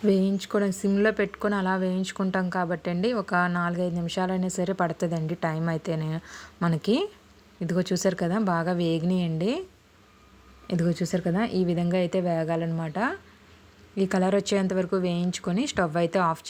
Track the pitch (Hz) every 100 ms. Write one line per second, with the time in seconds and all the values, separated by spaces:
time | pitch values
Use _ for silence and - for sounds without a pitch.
0 | 208 196 190 196 - 208 202 190 196 196
1 | 214 208 202 - 208 202 185 190 185 185
2 | 185 - 190 190 185 185 175 170 180 175
3 | 208 247 185 180 180 175 175 175 180 175
4 | 170 175 185 185 185 180 180 196 175 160
5 | 175 170 156 175 165 160 165 160 - 160
6 | 156 160 - - - - 170 160 - 247
7 | 415 - - - - - 170 170 180 180
8 | 190 180 175 190 208 170 165 180 170 165
9 | 170 185 175 160 185 302 370 - _ -
10 | - - - - - - - 180 170 165
11 | 175 180 175 175 233 185 180 170 175 180
12 | 175 190 180 165 160 165 165 165 165 151
13 | 240 381 - - - - - - - -
14 | 190 196 185 196 196 202 190 190 180 190
15 | 180 175 180 175 - 180 285 - 175 160
16 | 170 190 175 160 -